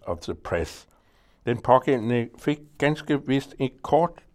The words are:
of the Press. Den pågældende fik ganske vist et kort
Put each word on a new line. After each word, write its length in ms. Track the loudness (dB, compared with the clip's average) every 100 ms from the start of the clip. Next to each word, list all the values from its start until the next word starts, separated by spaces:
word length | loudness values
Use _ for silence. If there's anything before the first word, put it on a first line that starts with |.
| -10
of 140 | -8
the 140 | -8
Press. 540 | -10 -4 -4 -4 -10 -20 _ _ _ _ _ -6
Den 120 | -2
pågældende 680 | 4 4 4 0 0 -2 -2 -6
fik 200 | -4 -4 -8 -2
ganske 500 | 0 0 -2 -2 0
vist 280 | -2 -2 -4
et 120 | -6 -6
kort 300 | 0 2 2 -4 -8